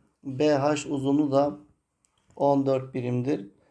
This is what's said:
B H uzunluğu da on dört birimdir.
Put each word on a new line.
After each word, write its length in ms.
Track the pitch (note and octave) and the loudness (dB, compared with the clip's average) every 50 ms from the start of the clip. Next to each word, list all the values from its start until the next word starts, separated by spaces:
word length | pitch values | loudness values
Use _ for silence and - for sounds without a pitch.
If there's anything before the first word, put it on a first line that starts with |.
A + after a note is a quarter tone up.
| _ _ _ _ - | _ _ _ _ -12
B 300 | C#3 C3 B2+ D3+ D3+ D3 | -8 -2 0 2 2 4
H 340 | C3+ C3+ D3+ D3+ C#3 C#3 C3+ | 2 2 0 0 -2 -4 -6
uzunluğu 440 | D3 C3+ C3 C#3 C#3 D3 D3+ C#3 | -6 -4 0 0 2 2 2 2
da 260 | C3+ C#3 C#3+ D3 D3 - - _ _ _ _ _ _ _ _ _ _ _ _ _ _ | 2 2 2 2 -2 -6 -14 _ _ _ _ _ _ _ _ _ _ _ _ _ _
on 300 | - C#3+ C#3+ C#3+ C#3 C3+ | 0 2 2 2 2 2
dört 280 | C#3 C3+ C3 C3 C3 - | 2 0 -2 -2 -6 -8
birimdir. 560 | B2+ A#2+ B2 B2 B2 A#2+ C#3 D3+ - G2 - - _ _ _ | -6 -4 -2 -2 -2 -2 -2 -4 -4 -6 -12 -20 _ _ _